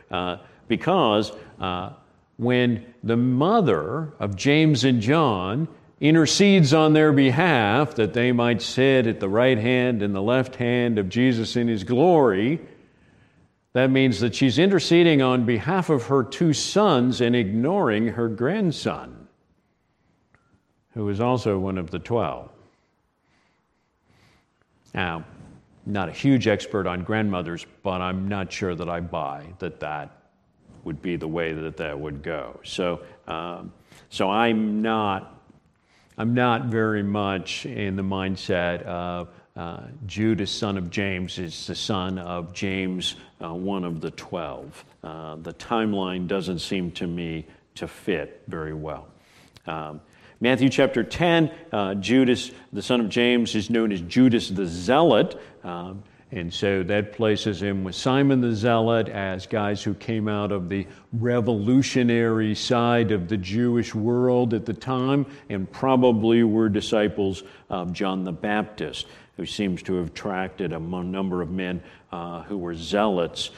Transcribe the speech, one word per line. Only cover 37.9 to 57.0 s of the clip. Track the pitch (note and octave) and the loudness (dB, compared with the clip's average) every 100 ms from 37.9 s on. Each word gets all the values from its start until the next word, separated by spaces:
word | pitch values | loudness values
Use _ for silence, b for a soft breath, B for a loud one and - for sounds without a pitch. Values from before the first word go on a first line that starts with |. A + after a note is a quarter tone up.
| F#2+ | -4
the | |
mindset | F#2+ F#2+ F#2+ F#2 - F#2 F2 F2 | -4 -4 -4 -4 -2 -2 0 -4
of, | - F2 F2 F2 E2+ b b - | -8 -8 -8 -8 -10 b b -14
uh, | E2+ F#2 - C#3+ G#2+ | -12 -12 -16 -16 -10
Judas, | E2+ A2 G#2 G2 | -2 0 0 -2
son | - G#2+ G2 | -4 -4 -4
of | F2 | -4
James, | G#2+ G2 F#2 F2+ - | -4 -4 -4 -8 -8
is | F2 - - | -10 -10 -10
the | |
son | E2+ - G2+ F#2 F#2 | -8 -4 -4 -4 -6
of | F2 F2 E2+ | -8 -10 -10
James, | F#2 G2 F#2+ F#2 F#2 F2 B B - | -8 -6 -4 -4 -6 -8 B B -16
uh, | E2+ | -12
one | E2+ F#2+ G2 | -8 -6 -6
of | F2+ E2 | -6 -8
the | D#2+ | -10
twelve. | - - F#2 D2+ C2 - - - _ | -12 -10 -8 -8 -12 -16 -20 -20 _
Uh, | - D#2+ D#2+ D#2+ | -16 -14 -14 -14
the | E2+ | -14
timeline | - - A#2 A2 G2+ F#2 F#2 F2+ | -14 -4 -2 0 -2 -4 -4 -4
doesn't | G2 F2 F2 | -4 -4 -6
seem | - G2 F2 | -4 -4 -6
to | - F2+ | -6 -6
me | E2+ E2+ D#2+ b b _ | -6 -6 -8 b b _
to | - E2 | -14 -14
fit | - - E2 D2 - - | -10 -4 -4 -6 -14 -14
very | F2 D#2 | -10 -8
well. | D#2 D#2 C#2 - b b b b b - | -10 -10 -12 -14 b b b b b -10
Um, | D#2+ D#2 D#2 b b b b | -10 -10 -14 b b b b
Matthew | A#2 B2+ C3+ | 0 4 4
chapter | C#3 C3 A#2+ | 4 2 2
ten, | G#2+ - F3 E3+ D#3 B - | -2 0 2 4 2 B -8
uh, | G#2+ F#2+ | -4 -2
Judas, | G2 F#2+ B2+ B2+ B2 - B B | -4 2 4 4 2 -2 B B
the | G2+ | -8
son | - B2 | -2 0
of | G#2+ | 0
James, | A#2+ A#2+ A#2+ A2+ | 2 4 4 0
is | A2 G#2 | -2 -2
known | A#2 A2+ | 0 0
as | G2 | -2
Judas | E2+ B2+ B2+ A2 - | -2 4 6 4 0
the | F#2+ F2+ | -4 -4
Zealot. | E2+ F2+ C#3 E3+ A2 F3+ B B B | -4 2 4 6 6 2 B B B
Um, | F2+ F2 F2+ G2+ b b _ | -14 -12 -12 -14 b b _
and | G2+ F2 | -8 -8
so | - G2+ F#2+ | -2 0 0
that | F#2 G#2 | 0 -2